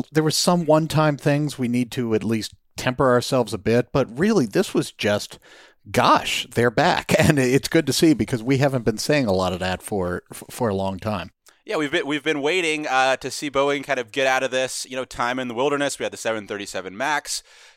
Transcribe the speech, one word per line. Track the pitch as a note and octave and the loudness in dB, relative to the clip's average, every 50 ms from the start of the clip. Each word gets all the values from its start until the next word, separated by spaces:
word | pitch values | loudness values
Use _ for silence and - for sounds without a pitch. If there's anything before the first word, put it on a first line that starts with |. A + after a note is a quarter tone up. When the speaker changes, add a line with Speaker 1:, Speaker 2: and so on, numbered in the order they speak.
| - - | 0 2
Speaker 1:
there | D3 D#3 D#3 | 0 2 2
were | D#3 | 2
some | - - - F#3 F3 F3 E3 | 0 2 2 2 2 2 2
one-time | C#3+ D3+ D#3 D#3+ D#3 C#3+ D#3 D#3 D3+ C#3+ | 2 2 2 2 2 2 2 2 2 0
things | B2+ - D3+ C#3+ D3 D3+ C#3+ - | 0 0 0 2 2 0 -2 -2
we | - B2 A#2 | -2 -2 0
need | A#2+ B2 B2 A2 - | 0 0 -2 -2 -4
to | C3 A#2+ A2+ A2 | -4 0 0 0
at | G#2 F#2+ | 0 2
least | G#2+ A2+ A2 G2+ - - _ _ _ _ | 0 -2 -2 -2 -8 -12 _ _ _ _
temper | - - C3 B2+ - C#3 B2+ | -4 -4 -2 0 2 4 4
ourselves | B2 A#2+ - - C#3 B2+ A#2 G2+ A2+ | 4 4 2 2 0 0 0 0 -4
a | |
bit, | F2+ - A2 A#2 B2 B2 - | -4 0 2 2 2 2 2
but | - C#3 B2 - A#2 C3+ | 0 0 0 0 -2 0
really | F#3 A3 A3 F#3 B2 | 0 2 4 2 2
this | G2+ - E3+ - - - | 2 0 0 0 0 0
was | - - - | -2 -2 -2
just, | - - - G#3 G#3 - - - - - _ - - - - - _ _ _ G#2+ | -6 -2 0 0 0 0 -2 -8 -14 -20 _ -20 -20 -20 -20 -20 _ _ _ -2
gosh, | F#2+ B2 A2+ - D#4 - - - - - - - | 0 2 4 4 4 4 2 -2 -6 -6 -6 -2
they're | - A#2+ A#2 A#2+ | 0 2 2 2
back. | - C#3 D3+ F3+ - - - - - | 2 2 2 2 0 0 0 0 2
<laughs> | D#3 | 4
And | - D#3+ D3+ | 4 4 4
it's | C#3 B2+ B2 C3 C#3 - | 4 4 4 4 2 2
good | - - E3 D3+ | 2 2 2 2
to | C3+ A#2+ | 2 2
see | - F3 D#3+ C3+ | 4 4 4 4
because | G#2 A2+ - C3 A2 | 4 0 -2 -2 -4
we | A2 C3 C#3 | 0 0 2
haven't | B2+ D3 C#3 C3+ B2 G#2+ | 2 2 2 0 0 0
been | A#2 G#2+ | -2 -2
saying | - - - D3+ D3 B2+ | 0 0 0 2 2 2
a | G2+ F#2 | 2 2
lot | F#2+ F#2 F2+ F#2 | 2 2 0 -2
of | F2 | -2
that | F#2 F#2 F2+ - - | -4 -4 -4 -6 -6
for, | - - - F2+ F2 F2+ - - _ | -6 -4 -2 -2 -2 -4 -6 -8 _
for | - - - - - - B2 G#2+ | -18 -18 -18 -16 -6 -4 -2 -2
a | G2 | -2
long | F#2+ F#2+ F#2+ G2 | -2 -4 -4 -6
time. | F#2 - G#2+ G#2 F2+ E2+ - - _ _ - _ _ _ | -6 -6 -6 -6 -6 -8 -12 -16 _ _ -20 _ _ _
Speaker 2:
Yeah, | - G#3+ | -6 -4
we've | D#3+ D3+ C3+ | -4 -2 -2
been, | D#3 F3 B2 | -2 -2 -2
we've | C#3 D3+ C#3+ - | -2 -4 -2 -2
been | D#3 D#3 C#3+ | -2 -2 0
waiting, | C3 D3+ F3+ F#3 E3+ D#3 D#3 D3+ D3+ | 0 0 0 0 0 -2 -2 -4 -2
uh, | A#2 C3 C3 C3 C3+ C3 | 0 2 2 4 2 2
to | - - C3 | 0 -4 -8
see | - - D3+ C#3+ | -8 -8 -8 -2
Boeing | C3 C3+ C#3 C#3+ C#3+ C#3 C3 | 0 0 0 2 0 -2 -2
kind | - C3+ B2+ | -4 -4 -4
of | A#2+ G#2 | -4 -4
get | - C3+ C3+ | -2 0 2
out | C3 C3 C3 | 2 2 2
of | C3+ A#2+ | 0 0
this, | B2 C3 C3 B2 - - - - | -2 -2 -2 -2 -6 -10 -10 -8
you | B2+ | -8
know, | C3 B2 | -8 -8
time | - - - A#2+ A#2+ B2+ | -8 -4 -4 -2 -2 -2
in | C3 B2+ | -4 -6
the | B2 A2+ | -6 -4
wilderness. | A#2 C3+ D3 C#3+ C#3 C#3+ C3+ - - | -2 -2 0 0 -2 -2 -4 -4 -4
We | A#2 | -6
had | G#2 G2+ | -6 -6
the | |
seven | - - A#2 A2+ A2 G2 | -6 -4 -4 -4 -4 -6
thirty-seven | F#2+ G#2+ G2+ G2+ - - F#2+ F2+ F#2 F#2 | -8 -8 -8 -8 -8 -8 -10 -10 -10 -8
MAX | G#2+ C3 D3+ D3 D3 - - - - - _ - - - - _ | -6 -4 -4 -4 -4 -4 -6 -10 -10 -10 _ -20 -20 -20 -20 _